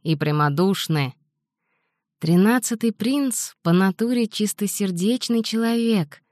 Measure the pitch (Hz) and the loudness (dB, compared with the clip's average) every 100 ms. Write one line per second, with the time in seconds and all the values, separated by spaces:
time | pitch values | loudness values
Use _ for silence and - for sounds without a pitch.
0 | 160 151 147 151 147 143 190 185 - 156 | -4 -2 0 0 0 2 2 0 0 0
1 | 131 - _ _ _ _ _ _ _ _ | -2 -6 _ _ _ _ _ _ _ _
2 | _ _ 160 175 208 247 - 226 233 208 | _ _ 2 4 4 2 -2 -4 -4 -2
3 | 220 285 269 - - - 170 180 190 185 | -2 0 -2 -4 -8 -6 0 2 2 0
4 | 226 240 220 - 214 - 202 - 196 170 | -2 0 -2 -2 -4 -4 -6 -2 -4 -2
5 | 196 247 - 233 220 220 226 233 226 214 | 0 -2 0 -2 -2 -2 -2 0 0 0
6 | 147 - _ | -2 -8 _